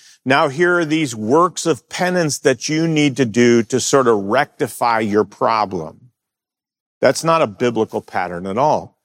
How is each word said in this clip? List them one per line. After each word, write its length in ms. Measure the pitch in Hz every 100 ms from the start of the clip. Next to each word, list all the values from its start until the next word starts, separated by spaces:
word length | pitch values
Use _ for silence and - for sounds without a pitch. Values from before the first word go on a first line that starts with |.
| - _
Now 240 | 127 143 156
here 320 | 135 175 175
are 60 | 156
these 280 | 160 143
works 520 | 113 107 156 180 - 165
of 240 | 143 _
penance 480 | - 180 180 156 -
that 300 | 143 127 -
you 180 | 156 165
need 300 | 156 147 120
to 80 | 120
do 380 | 117 120 120
to 180 | 110 127
sort 260 | - 139 123
of 100 | 107
rectify 840 | 98 127 147 - 135 - 120 113
your 240 | 110 104 104
problem. 720 | - 123 110 101 92 78 - 127 _ _ _ _ _ _ _ _ _
That's 240 | 123 - 160
not 160 | 165
a 40 | 127
biblical 540 | 95 123 117 107 107
pattern 460 | - 104 90 87 98
at 100 | 104
all. 400 | 147 104 92 _